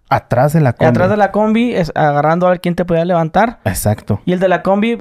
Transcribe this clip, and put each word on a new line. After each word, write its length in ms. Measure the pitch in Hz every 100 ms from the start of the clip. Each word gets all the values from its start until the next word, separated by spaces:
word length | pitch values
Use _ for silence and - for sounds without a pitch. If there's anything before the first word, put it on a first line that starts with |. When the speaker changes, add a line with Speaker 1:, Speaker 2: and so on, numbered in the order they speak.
| -
Speaker 1:
Atrás 440 | 117 - 117 147
de 80 | 160
la 80 | 127 -
Speaker 2:
Y 60 | -
atrás 60 |
Speaker 1:
combi. 160 | 120 185
Speaker 2:
de 80 | 208
la 140 | 196
combi, 400 | 202 214 220 240 -
es, 160 | 160 -
agarrando 520 | 151 143 147 170 180
a 40 |
ver 100 | 180
quién 140 | 175 170
te 100 | 175
podía 180 | 165
levantar. 560 | 175 170 160 185 233 - 98
Speaker 1:
Exacto. 560 | 92 104 107 - 104 -
Speaker 2:
¿Y 60 |
el 80 | 180
de 80 | 185
la 160 | 175
combi, 340 | 185 202 226 233